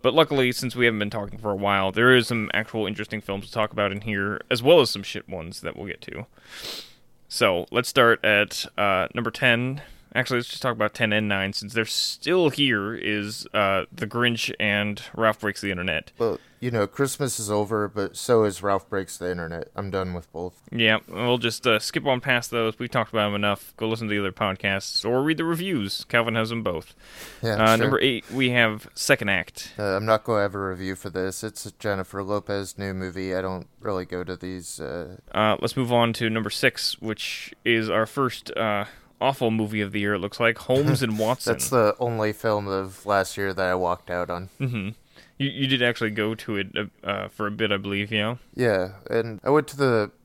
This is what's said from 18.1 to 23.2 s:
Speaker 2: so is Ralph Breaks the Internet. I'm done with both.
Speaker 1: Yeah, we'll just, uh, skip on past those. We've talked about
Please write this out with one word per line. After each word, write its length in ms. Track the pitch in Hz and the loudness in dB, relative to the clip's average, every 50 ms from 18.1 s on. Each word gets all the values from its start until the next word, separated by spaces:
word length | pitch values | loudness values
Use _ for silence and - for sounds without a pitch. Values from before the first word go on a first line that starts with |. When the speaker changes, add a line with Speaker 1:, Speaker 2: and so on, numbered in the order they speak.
| - | -6
Speaker 2:
so 300 | - - - 123 113 110 | -8 2 4 6 6 6
is 180 | 104 92 87 | 4 2 0
Ralph 280 | 95 101 98 95 - _ | 0 0 0 0 0 _
Breaks 260 | - 98 95 - - | -4 -4 -4 -6 -8
the 140 | - 90 90 | -6 -4 -4
Internet. 380 | 90 87 85 80 85 85 - - _ | -2 -4 -4 -6 -6 -8 -10 -8 _
I'm 160 | - 101 98 | -8 -6 -2
done 220 | 92 95 92 92 | -2 -2 -2 -2
with 180 | 90 87 - _ | -6 -8 -10 _
both. 300 | - 80 90 90 _ _ _ - | -10 -8 -8 -8 _ _ _ -10
Speaker 1:
Yeah, 280 | - 117 113 110 110 107 - - | -2 2 4 4 4 2 -2 -8
we'll 300 | 82 92 120 120 123 123 | -6 -2 2 2 2 2
just, 280 | 113 117 107 - - | 2 -2 -4 0 2
uh, 120 | 123 110 107 | 4 4 4
skip 260 | - - - 156 - | 2 -2 -4 -2 0
on 160 | 139 131 123 | 0 0 0
past 300 | - 139 127 120 117 - | 2 0 0 0 0 -2
those. 280 | - 120 113 110 107 _ | -2 0 0 0 0 _
We've 120 | 127 117 | -8 -2
talked 200 | - 127 110 - | 0 0 0 0
about 180 | - 110 | 0 0